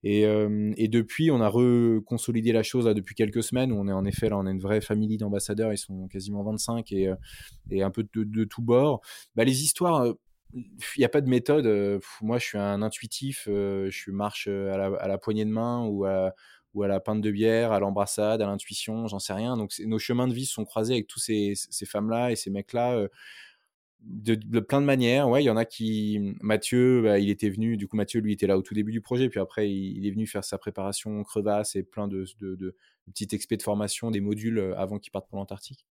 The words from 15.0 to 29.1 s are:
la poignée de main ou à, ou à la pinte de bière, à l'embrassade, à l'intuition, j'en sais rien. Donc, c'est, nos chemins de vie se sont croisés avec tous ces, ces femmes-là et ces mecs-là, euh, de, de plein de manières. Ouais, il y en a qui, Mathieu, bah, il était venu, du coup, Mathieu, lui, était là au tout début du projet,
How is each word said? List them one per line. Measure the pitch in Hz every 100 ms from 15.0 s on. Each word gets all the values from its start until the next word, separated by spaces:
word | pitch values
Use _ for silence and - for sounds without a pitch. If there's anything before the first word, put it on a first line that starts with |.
| 92
la | 98
poignée | - 107
de | 107
main | 110 117 120
ou | 117 101
à, | 98 95 95 92 - - _
ou | 104
à | 101
la | 98
pinte | 104 107
de | 107
bière, | 101 110 113 117
à | 104
l'embrassade, | 98 101 101 - 104 113
à | 101
l'intuition, | 98 - 98 - 110 113
j'en | 101
sais | -
rien. | 98 117 120
Donc, | 104
c'est, | -
nos | 110 110
chemins | - 123 127
de |
vie | 120 135
se |
sont | -
croisés | 104 113 110
avec | 127 107
tous | -
ces, | - 110 101 101
ces | - - 101
femmes-là | 107 107 113 123
et | 113
ces | -
mecs-là, | 98 98 120 120
euh, | 123 98 _ - - - _ _ _ _ _ 110
de, | 98 107
de | 113 107 113
plein | 104 139
de | 143
manières. | 135 120 131 139
Ouais, | 127
il | 143
y |
en | 110
a |
qui, | 113 - 113 107 104 104 101 98
Mathieu, | 104 107 - 123 127 127
bah, | 110 101
il | 101
était | 101 107
venu, | 98 113 113
du | 101
coup, | 107
Mathieu, | 101 117
lui, | 107
était | 104 98
là | 95
au |
tout | 95
début | 104 107
du | 113
projet, | -